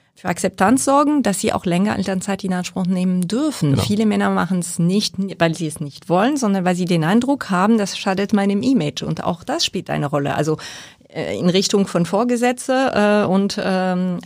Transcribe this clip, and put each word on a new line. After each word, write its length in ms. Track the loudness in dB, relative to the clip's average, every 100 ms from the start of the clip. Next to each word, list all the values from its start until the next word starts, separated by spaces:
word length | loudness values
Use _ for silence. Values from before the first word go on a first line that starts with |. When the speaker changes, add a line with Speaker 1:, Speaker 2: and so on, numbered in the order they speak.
| _
Speaker 1:
für 140 | _ -6
Akzeptanz 560 | -2 -2 2 2 4
sorgen, 380 | 2 2 4 2
dass 160 | 2 0
sie 120 | -2
auch 120 | -2
länger 320 | 0 0 0 0
Elternzeit 460 | -2 -4 -4 -4
in 100 | -2
Anspruch 340 | -4 -4 -4 -2
nehmen 420 | 0 0 0 0
dürfen. 420 | 0 -2 0 0
Speaker 2:
Genau. 100 | 2
Speaker 1:
Viele 220 | 0 0
Männer 260 | 2 2 0
machen's 500 | 0 0 -2 -4 0
nicht, 340 | 2 2 0 -4 -6 0
weil 160 | 0
sie 140 | 0 -6
es 100 | -6
nicht 300 | -10 -10 -2
wollen, 280 | 2 2 2
sondern 280 | 2 2
weil 100 | 2
sie 120 | 0 0
den 180 | 2
Eindruck 460 | 4 2 2 -2 0
haben, 280 | 0 4 2
das 180 | 0 -4
schadet 360 | -4 -2 0
meinem 300 | 2 2 2
Image. 400 | 2 2 0 -4
Und 180 | -6 -4
auch 220 | -4 -6
das 200 | -4 -4
spielt 260 | -2 -4 -4
eine 160 | -4 -2
Rolle. 280 | -2 -2
Also, 220 | -2 -2 -2 -6 -18 -20 -20 -14
äh, 300 | -8 -6 0
in 100 | 2
Richtung 380 | 2 2 0 2
von 180 | 0
Vorgesetze, 840 | 0 0 0 2 0 -2 -2 0 0
äh, 320 | 2 2 2 2
und, 320 | 2 0 -2
ähm, 560 | -2 0 0 0 -2 -4